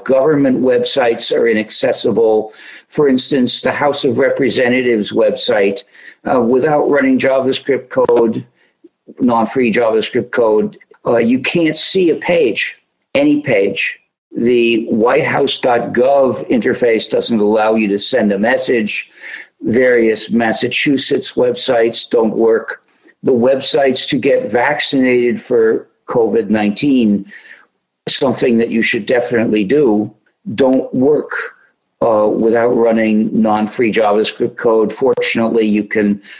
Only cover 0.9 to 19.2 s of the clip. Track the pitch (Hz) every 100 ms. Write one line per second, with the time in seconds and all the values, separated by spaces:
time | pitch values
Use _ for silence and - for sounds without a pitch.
0.9 | 139 120 113 - 131 117 110 107 - 127
1.9 | 113 127 107 110 110 107 - - - -
2.9 | - 147 127 - 139 120 - 123 - 147
3.9 | 139 139 120 131 127 127 98 123 127 123
4.9 | 110 98 110 107 - - 110 101 104 -
5.9 | - - - - 131 113 127 151 147 -
6.9 | 143 135 127 135 135 127 123 - 123 -
7.9 | 131 120 120 117 123 123 _ _ _ -
8.9 | _ - - 127 117 113 135 120 101 110
9.9 | 110 104 123 104 - 110 107 104 - _
10.9 | _ - 117 117 127 127 175 160 151 -
11.9 | 190 170 139 - 175 127 95 - - _
12.9 | _ _ 139 147 147 - 104 98 - -
13.9 | - _ _ _ - 120 123 117 113 113
14.9 | 113 120 147 - - 139 - 131 117 98
15.9 | - 131 139 131 110 - 123 127 117 120
16.9 | 110 - 120 - 113 104 107 110 110 107
17.9 | 101 - 127 107 98 113 131 - 120 104
18.9 | - - -